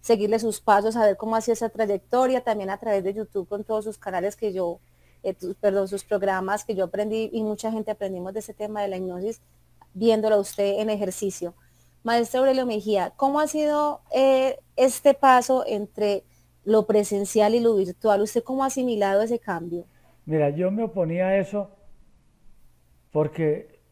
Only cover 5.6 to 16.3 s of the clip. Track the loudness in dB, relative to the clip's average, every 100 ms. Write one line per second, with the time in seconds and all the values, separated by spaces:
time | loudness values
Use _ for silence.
5.6 | 0 0 -2 -6 -4 -2 0 -2 -2 -4
6.6 | -4 -4 -4 -2 -4 -4 -4 -4 -4 -4
7.6 | -4 -6 -6 -6 -6 -6 -8 -10 -12 -10
8.6 | -8 -4 -4 -4 -8 -6 -8 -8 _ _
9.6 | _ _ _ 0 2 4 4 2 2 -2
10.6 | -2 0 -2 -2 -4 -4 -8 -6 -10 -12
11.6 | _ _ _ _ -2 0 0 2 2 2
12.6 | 0 -2 0 0 0 0 0 2 0 0
13.6 | 0 0 0 -4 _ 2 4 4 2 -2
14.6 | _ 2 2 4 4 6 6 6 6 0
15.6 | 0 -4 -6 -2 0 0 _